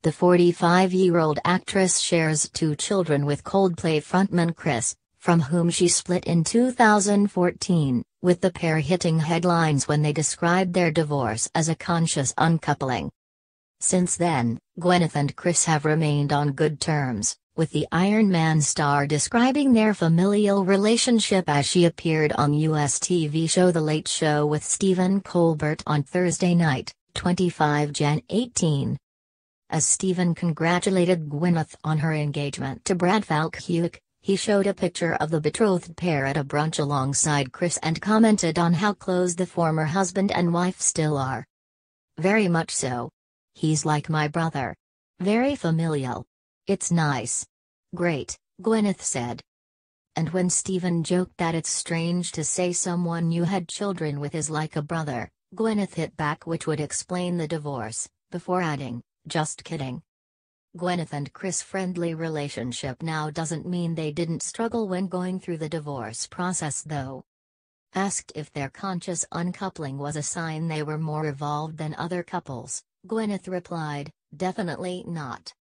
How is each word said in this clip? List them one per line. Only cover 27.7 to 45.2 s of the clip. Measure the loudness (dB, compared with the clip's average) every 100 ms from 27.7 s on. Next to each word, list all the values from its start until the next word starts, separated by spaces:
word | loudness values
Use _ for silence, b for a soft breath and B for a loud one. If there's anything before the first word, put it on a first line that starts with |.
| 2 0
Jan | 0 0 0 -2
eighteen. | -4 -2 -2 0 0 -2 -6 _ _ _ _ _ _ _
As | -2 0
Stephen | 0 0 0 0 0
congratulated | -2 0 0 2 2 2 2 2 -2
Gwyneth | -2 2 2 -2 -6
on | -2 0
her | 0
engagement | 0 -2 -2 -6 -6 -8 -6 -4
to | 0
Brad | 2 2 0
Falchuk, | -2 -2 -6 -4 -2 -2 -6 _ _
he | -2 -2
showed | 2 2 2
a |
picture | 0 -4 -2 -2 0
of | 0
the | 0
betrothed | 0 2 2 2 -2 -6
pair | 0 0 0
at | -2
a |
brunch | 0 0 0 -2
alongside | 0 0 0 0 2 0 0
Chris | -2 -2 -2
and | -4 -4
commented | 2 4 6 4 2 2
on | 4
how | 4 2
close | -2 -2 0 0 0
the | -2
former | 0 2 2 0
husband | 0 0 0 0
and | 2 2
wife | 2 0 -2
still | -2 0 0 0
are. | -2 -6 -10 _ _ _ _ _ _ -2
"Very | 2 2 2
much | 0 -2
so. | -4 -4 -4 -6 _ _ _ _
He's | -4 0 0 0
like | -2 0
my | -2 0
brother. | -2 -2 -2 -6 -8 _ _ _
Very | _